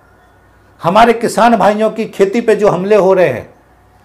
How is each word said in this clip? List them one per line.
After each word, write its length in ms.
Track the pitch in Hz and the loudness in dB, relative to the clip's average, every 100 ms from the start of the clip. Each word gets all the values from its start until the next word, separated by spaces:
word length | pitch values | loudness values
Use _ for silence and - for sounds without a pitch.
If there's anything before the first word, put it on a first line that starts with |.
| _ _ _ _ _ _ _ _ | _ _ _ _ _ _ _ _
हमारे 300 | 165 208 233 | 0 2 2
किसान 440 | 226 220 - 233 220 | 0 -4 -2 0 2
भाइयों 340 | 185 208 220 | 0 0 -2
की 140 | 220 | -4
खेती 360 | 220 - 196 233 | -6 -2 -2 0
पे 160 | 233 202 | 0 0
जो 120 | 202 | 0
हमले 280 | 170 196 214 | 0 0 2
हो 160 | 185 | 2
रहे 160 | 190 160 | 2 0
हैं, 260 | 110 - _ _ _ _ _ | -2 -10 _ _ _ _ _